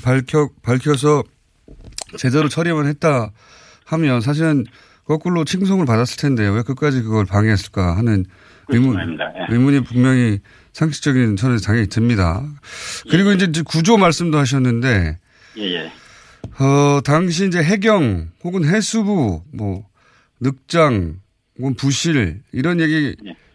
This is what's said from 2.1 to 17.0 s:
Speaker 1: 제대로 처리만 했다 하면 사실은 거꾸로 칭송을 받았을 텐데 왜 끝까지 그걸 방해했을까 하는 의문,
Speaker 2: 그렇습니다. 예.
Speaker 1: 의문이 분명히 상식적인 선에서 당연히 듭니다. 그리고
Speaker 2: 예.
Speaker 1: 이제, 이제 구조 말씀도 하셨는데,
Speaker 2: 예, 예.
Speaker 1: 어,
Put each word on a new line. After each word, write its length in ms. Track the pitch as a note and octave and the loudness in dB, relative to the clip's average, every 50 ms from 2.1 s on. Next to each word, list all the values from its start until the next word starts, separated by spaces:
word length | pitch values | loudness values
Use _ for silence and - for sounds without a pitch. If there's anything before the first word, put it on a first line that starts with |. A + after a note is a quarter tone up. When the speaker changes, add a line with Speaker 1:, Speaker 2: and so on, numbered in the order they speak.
| - - | -10 -4
Speaker 1:
제대로 300 | - C3 A#2+ D3+ D3+ C#3+ | -2 0 2 2 0 0
처리만 380 | - D#3 E3+ E3+ E3 D3+ D3 | 0 -2 -2 -2 -2 0 -2
했다 460 | C#3+ D3+ - - E3 C#3+ B2 A2 G2+ - _ _ _ - - - - - _ _ - | -2 -2 0 0 0 0 0 -2 -4 -10 _ _ _ -20 -20 -20 -20 -20 _ _ -6
하면 340 | D#3+ D#3+ D#3+ C#3+ B2+ A#2+ | -4 -2 0 0 0 0
사실은 440 | G#2+ C#3 D3 D3+ D#3+ D#3+ D3+ C#3 G#2+ - - - _ _ _ _ _ | 0 -2 -2 0 0 0 0 0 -2 -4 -8 -20 _ _ _ _ _
거꾸로 380 | - D3+ D#3 - F3 F3+ E3 D#3 | -4 -4 -2 0 -2 0 0 0
칭송을 440 | - - F#3 G3 F#3+ G3 F#3+ E3+ B2 | -2 -2 -2 0 0 2 2 2 2
받았을 340 | A2+ G#2+ A#2+ B2+ - - | 2 2 0 -2 -4 -2
텐데 220 | - C#3+ C3+ A2+ G#2 | -2 0 0 2 2
왜 180 | G2+ G2 A#2+ | 2 0 0
끝까지 400 | A#2+ - C3+ - D#3 D3+ C3+ B2+ | -2 -4 -4 -2 -2 0 0 -2
그걸 240 | A2+ A2 A2 A2 G2+ F2+ | -2 0 0 -2 0 0
방해했을까 680 | F#2+ G2+ G#2+ A2 A2 F#2+ - - - G2+ F#2 F2 E2+ F#2+ | 0 0 2 2 0 0 -2 -4 -4 -2 -2 0 0 0
하는 280 | A#2+ A#2 G#2+ G2 F#2 - - _ - - - - _ - | 0 0 0 0 -2 -4 -8 _ -20 -20 -20 -20 _ -2
의문, 240 | C3+ A#2 C3 C3+ A2+ | 0 2 2 2 2
Speaker 2:
그렇습니다. 380 | F#2 E2 E2 E2 D#2 E2+ - - | -2 -4 -8 -8 -8 -8 -10 -8
예. 100 | - F2+ F2+ | -10 -6 -2
Speaker 1:
의문이 320 | A2+ A#2+ B2+ C#3 C#3 C#3 | 0 2 4 4 2 2
분명히 560 | A#2+ - A#2 B2 B2 C3 C3 B2+ B2 A2+ G#2 G2+ - - - - _ _ - | 0 0 0 2 2 4 4 4 2 2 0 -2 -6 -12 -20 -20 _ _ -4
상식적인 640 | - D#3 D#3+ C#3+ - - D3 C3+ B2+ B2 A2 G#2 F#2+ | -2 -2 -2 -2 -2 -2 0 2 2 2 2 0 0
선에서 280 | A#2 C3 B2 A2+ F#2+ | 0 0 0 0 0
당연히 220 | G2+ G#2 A#2 A2 F#2 | 0 2 2 0 0
듭니다. 540 | - A2+ A2+ A#2+ A#2+ G2+ F2+ E2 E2 G#2+ C3+ D3+ D3 C#3+ - - - - - - - - - - | 0 0 0 2 2 2 2 0 0 -2 -6 -8 -12 -16 -20 -20 -18 -14 -14 -12 -12 -12 -2 0
그리고 220 | - F3 G3 G3+ | 2 4 4 4
Speaker 2:
예. 20 | G3+ | 4
Speaker 1:
이제, 120 | F3+ G3 F3+ | 4 2 0
이제 140 | D3 E3 D#3 | 0 -2 -4
구조 320 | - - D#3 E3 F#3+ A#3 G#3 | -2 -2 0 4 4 6 6
말씀도 400 | F#3+ E3+ D#3 - F3 E3+ D3+ D3+ | 6 4 2 2 0 0 2 2
하셨는데, 800 | C#3+ A#2+ C3+ C3+ B2+ B2 A#2 A#2 A#2+ C3 A#2+ G2 F2 D#2+ D#2 - - _ _ _ - - - A2 | 2 2 2 2 2 2 0 0 0 2 2 2 0 -2 -4 -8 -14 _ _ _ -20 -20 -12 -8
Speaker 2:
예, 60 | G#2 | -6
예. 220 | F#2+ F2+ E2+ D2+ - - - - - - - - - - _ - - - - C3+ | -6 -6 -6 -8 -10 -14 -20 -20 -20 -20 -20 -20 -20 -20 _ -18 -14 -4 -2 0
Speaker 1:
어, 380 | C3+ C#3 C#3+ C#3+ C#3+ C#3+ C#3+ | 2 4 4 4 4 2 2